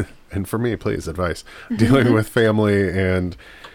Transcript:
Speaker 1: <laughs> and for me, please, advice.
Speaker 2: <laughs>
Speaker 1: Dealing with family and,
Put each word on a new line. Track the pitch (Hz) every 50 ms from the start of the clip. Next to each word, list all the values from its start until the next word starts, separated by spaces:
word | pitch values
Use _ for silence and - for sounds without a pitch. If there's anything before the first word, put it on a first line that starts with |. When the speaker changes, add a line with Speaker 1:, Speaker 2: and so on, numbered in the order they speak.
| 107 -
Speaker 1:
<laughs> | - - - -
and | - 98 98 -
for | - 110
me, | 120 120 110
please, | 90 - 107 104 - - 82
advice. | 80 82 90 87 78 - - - - -
Speaker 2:
<laughs> | - - 240
Speaker 1:
Dealing | 208 113 117 131 135 117 120 113
with | 110 107 -
family | - 123 113 110 107 107 107 104 101 101 101 92
and, | 87 95 95 92 92 92 92 90 82 - - - - - - -